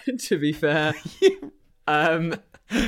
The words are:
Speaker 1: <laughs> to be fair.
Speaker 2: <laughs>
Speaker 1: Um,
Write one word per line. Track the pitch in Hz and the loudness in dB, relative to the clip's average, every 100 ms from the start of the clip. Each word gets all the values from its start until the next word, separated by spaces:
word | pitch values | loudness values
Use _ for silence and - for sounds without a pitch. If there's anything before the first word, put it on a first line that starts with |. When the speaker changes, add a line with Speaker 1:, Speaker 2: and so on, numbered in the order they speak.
Speaker 1:
<laughs> | - 254 | -8 -8
to | - 175 | -2 0
be | 147 | 0
fair. | 151 151 156 151 147 - - | 0 0 2 0 -2 -10 2
Speaker 2:
<laughs> | 392 381 285 - _ _ - | 2 2 -6 -18 _ _ -2
Speaker 1:
Um, | 151 165 165 165 160 - - _ 226 | 2 2 2 -2 -6 -12 -20 _ -2